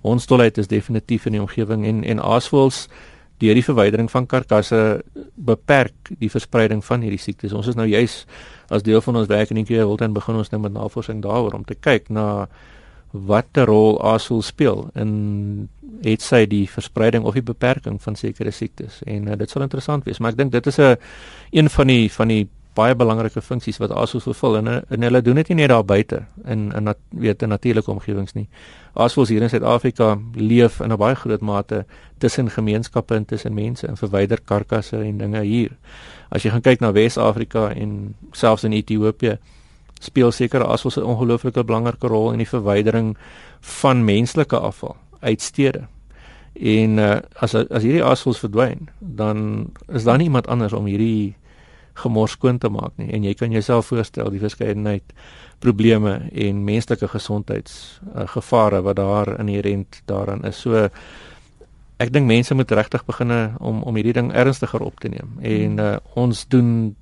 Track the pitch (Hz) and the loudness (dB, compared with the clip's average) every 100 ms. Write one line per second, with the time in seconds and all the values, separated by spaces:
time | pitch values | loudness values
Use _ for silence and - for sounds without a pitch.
0 | 107 120 - 127 117 - 101 107 - 110 | 0 0 4 6 6 4 0 -2 0 -6
1 | - 117 - 107 101 - 104 110 107 110 | -2 -2 -2 -4 -4 -4 -2 -2 0 -2
2 | - 110 - 120 - 143 135 - - - | -2 -2 2 0 2 4 4 0 -14 -20
3 | - - _ _ 110 117 123 123 101 110 | -20 -20 _ _ 4 4 4 4 4 4
4 | 113 127 127 127 123 107 104 113 110 107 | 0 -2 0 -2 2 0 2 2 2 0
5 | - - - - 123 113 - 143 135 _ | -6 -18 -18 -8 -2 -2 4 2 2 _
6 | - - 110 117 - 120 110 107 - 123 | -18 -6 -4 -4 -2 2 2 0 -2 -2
7 | 113 98 - - 104 104 107 113 110 107 | -2 -6 -8 -10 -8 -6 -4 -2 2 2
8 | 117 - - - - - _ 101 107 110 | 2 -2 -18 -20 -20 -20 _ -2 4 2
9 | 117 117 104 104 107 110 107 113 107 104 | 2 -2 2 2 2 -2 0 0 0 0
10 | 113 104 - 110 107 107 104 104 104 - | -2 -4 -4 -4 -4 -6 -6 -6 -8 -8
11 | 113 110 101 113 110 104 - 104 - 120 | -8 -8 -2 -2 -2 -6 -12 -4 0 0
12 | - 107 104 101 98 - - - - - | 0 -4 -2 -4 -8 -14 -20 -20 -20 -20
13 | - 101 98 104 - 151 117 107 107 107 | -16 -12 0 0 2 2 6 6 6 4
14 | 104 110 - 113 - - 127 98 107 - | 2 0 0 -4 -4 0 0 0 -6 -6
15 | 107 107 104 101 101 104 101 - 294 220 | -4 -2 -4 -4 -6 -8 -10 -14 -20 -6
16 | 120 110 - 123 107 104 98 - - - | -2 -2 4 4 4 2 -2 -6 -8 0
17 | 110 117 110 113 117 113 123 135 110 104 | 2 2 0 -2 -4 -2 -2 -2 -4 -8
18 | - 104 110 107 110 - 110 - 107 - | -8 -8 -8 -6 -8 -6 -10 -10 -16 -14
19 | - 104 104 104 107 139 139 135 139 147 | -10 -8 -6 -6 -6 -4 -6 -6 -4 -4
20 | 113 - 113 113 139 120 147 139 139 120 | -4 -4 -4 0 0 0 0 4 6 6
21 | - - - - - 160 151 - 135 127 | 0 -20 -20 -20 -2 2 4 4 4 4
22 | 107 - 113 110 101 - - - 113 120 | 4 2 0 2 -2 -8 -8 2 2 4
23 | 117 110 110 - - 123 - - 104 - | 2 2 -2 -4 -6 -6 -6 -6 -4 -2
24 | 117 123 123 117 131 107 113 120 - 113 | -4 -4 -6 -2 0 0 0 -4 -4 -2
25 | 120 127 120 135 160 165 147 117 98 101 | 2 4 4 2 2 2 6 4 6 2
26 | 110 - - - - 110 104 - 107 107 | 2 -6 -8 -14 -6 -4 -4 -4 -4 -6
27 | - - 113 101 113 104 123 110 107 101 | -10 -4 -2 -2 -2 0 0 0 -2 -6
28 | - 101 98 104 104 - - - - - | -6 -6 -6 -8 -10 -14 -20 -20 -12 0
29 | 120 143 120 107 113 117 123 117 127 - | 0 2 2 2 2 0 0 0 0 2
30 | 110 101 113 117 110 120 117 - 107 107 | 0 0 -6 -4 2 4 4 2 -4 0
31 | 107 117 117 107 107 101 101 107 101 - | 0 0 -2 -4 -2 -4 -2 -6 -8 -18
32 | - - 123 - 120 - 110 107 117 120 | -20 -2 -2 0 -4 -2 -2 -2 -2 -6
33 | - 110 107 107 110 107 110 123 - 107 | -2 -4 -2 -8 -6 -6 -6 -6 -10 -8
34 | 104 98 98 117 - 104 104 113 - 110 | -2 0 0 -2 -2 -4 -2 -4 -4 -6
35 | 107 104 104 107 104 117 110 - - - | -6 -6 -6 -4 -2 0 -2 -6 -20 -20
36 | - - - - 110 117 131 127 120 101 | -20 -20 -8 -4 -2 2 4 4 4 4
37 | 113 - 110 107 113 113 107 110 107 101 | 2 2 0 0 -4 -2 -2 -4 -8 -8
38 | 101 104 - - 120 110 110 107 - 107 | -10 -14 -18 0 2 2 0 -2 -2 0
39 | 107 - 120 104 - - - - - - | 0 0 -2 -4 -10 -20 -20 -20 -20 -20
40 | - 143 120 - 120 131 113 113 127 - | -4 2 4 2 -2 0 0 0 -2 -4
41 | 107 117 123 120 127 123 113 113 117 117 | -4 -2 0 0 0 -4 -2 -2 -2 -4
42 | 123 110 113 113 113 131 101 101 107 113 | -2 0 0 -2 -2 -2 2 2 2 2
43 | 110 104 - - - - - - 143 127 | -2 -6 -14 -20 -20 -20 -16 -2 2 4
44 | 110 101 120 165 143 120 104 - - - | 4 2 2 -2 0 0 -2 -8 -14 -14
45 | _ - 120 110 - - 135 131 123 - | _ -8 -4 -4 -4 -2 -2 -2 -12 -20
46 | - - - - - - 110 107 110 107 | -20 -20 -20 -20 -20 -4 2 4 4 4
47 | 104 107 - - 113 113 - 120 110 165 | 2 0 -4 -4 -2 0 0 0 2 2
48 | 123 127 135 117 107 101 123 - 151 - | 2 2 0 -4 -2 0 0 -2 -14 -16
49 | 196 107 107 107 107 107 110 - - 127 | -14 -4 -2 -2 -4 -6 -8 -14 -8 -2
50 | 113 127 170 131 - 120 107 107 104 101 | 2 4 4 0 0 -2 -2 -2 -4 0
51 | 113 110 101 104 _ - - - _ - | 0 0 -2 -8 _ -20 -20 -20 _ -8
52 | 120 110 110 - 127 123 117 104 113 - | -2 0 0 0 0 0 -2 -4 -8 -10
53 | 104 107 101 104 117 113 104 120 - 120 | -8 -4 -4 -4 -2 -2 2 0 0 -4
54 | 107 - 107 98 104 - 110 104 104 101 | -4 -6 -6 -4 -6 -4 -4 -2 -2 -4
55 | - - - - - _ 123 104 110 110 | -8 -20 -20 -20 -20 _ 0 4 4 4
56 | 104 104 113 - 104 101 101 110 - 117 | 2 -2 -6 -4 -4 -2 -2 -2 -2 -4
57 | 101 107 - 104 101 104 - - - - | -4 -6 -6 -6 -4 -8 -8 -20 -20 -20
58 | 190 220 104 123 - 120 107 98 95 98 | -14 -10 -8 -8 0 4 4 2 0 0
59 | 98 104 98 104 104 101 101 101 98 - | 0 0 -2 -4 -4 -2 -2 -2 -6 -14
60 | - 98 98 101 104 101 123 110 104 - | -8 -4 -4 -6 -8 -6 0 2 0 -2
61 | - - - - _ _ - - - - | -20 -20 -20 -20 _ _ -20 -20 -20 -6
62 | 120 139 131 113 120 131 127 107 107 - | 0 2 4 4 2 0 2 2 0 -4
63 | - - 120 120 110 113 - 110 123 110 | -6 -4 -2 0 -2 -6 -6 -6 -4 -2
64 | 110 120 120 117 127 131 120 113 - - | 0 0 0 2 0 0 -4 -4 -6 -8
65 | 117 - 107 113 117 107 107 104 104 104 | -10 -10 -12 -10 -2 0 0 0 -2 -4
66 | - 120 123 107 - 131 120 117 110 104 | -6 -2 0 -2 2 4 4 2 -2 -6